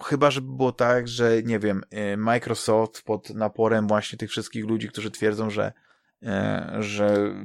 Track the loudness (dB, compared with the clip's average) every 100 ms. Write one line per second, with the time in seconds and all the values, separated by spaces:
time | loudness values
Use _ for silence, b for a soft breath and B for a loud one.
0 | -4 2 4 2 -4 0 0 2 2 4
1 | 0 0 4 4 2 0 0 -2 -4 -6
2 | -4 -2 0 0 0 -4 2 2 2 -4
3 | -6 -6 -6 -4 -4 0 2 2 2 2
4 | 0 -8 -6 -6 -6 -8 -4 -2 -4 -6
5 | -8 -2 0 0 -2 -2 -4 -6 _ _
6 | _ _ -4 -2 0 -2 -4 -6 -4 0
7 | 2 4 2 -2